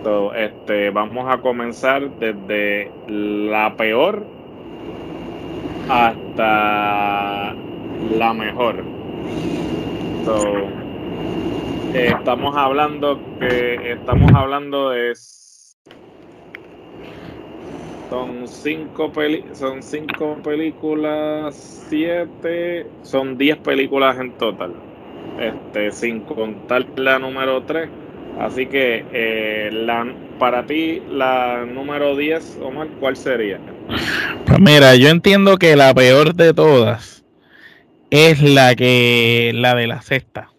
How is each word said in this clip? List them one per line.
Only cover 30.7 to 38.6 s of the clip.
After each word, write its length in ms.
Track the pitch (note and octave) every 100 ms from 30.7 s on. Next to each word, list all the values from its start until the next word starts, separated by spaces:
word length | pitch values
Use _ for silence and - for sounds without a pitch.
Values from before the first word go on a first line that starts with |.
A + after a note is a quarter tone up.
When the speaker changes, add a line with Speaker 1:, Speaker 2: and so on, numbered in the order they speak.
| D#3 D#3+ D#3+ -
Speaker 1:
la 560 | C#3+ C3 B2+ B2 A#2+
número 520 | A#2+ B2+ C#3 D3 C#3+ C#3
diez, 420 | D3+ D#3+ - -
Omar, 280 | C#3 C#3 D#3 -
¿cuál 180 | C3+ C3
sería? 440 | C#3 A#2+ G#2+ F2+ - - - - - - - -
Speaker 2:
Pues 140 | - -
mira, 380 | F#3+ D3 C3+ B2+
yo 120 | C#3
entiendo 480 | E3+ G3+ G3 G3 F#3+
que 200 | E3+ C#3+
la 180 | C3+
peor 400 | C3 B2+ C3+ D3+
de 180 | F3 E3
todas 720 | D#3 D#3 C3+ A2 A#2 - - _ _ _ _ - _ _ _ _
es 320 | D3 E3 D3+
la 320 | D3 C#3